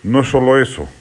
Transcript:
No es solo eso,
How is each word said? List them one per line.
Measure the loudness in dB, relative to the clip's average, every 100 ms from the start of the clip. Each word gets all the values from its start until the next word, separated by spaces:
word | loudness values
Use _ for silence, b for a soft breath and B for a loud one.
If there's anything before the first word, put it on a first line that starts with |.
No | -2 -2
es | 0
solo | 0 2 2
eso, | 0 -6 -14 -16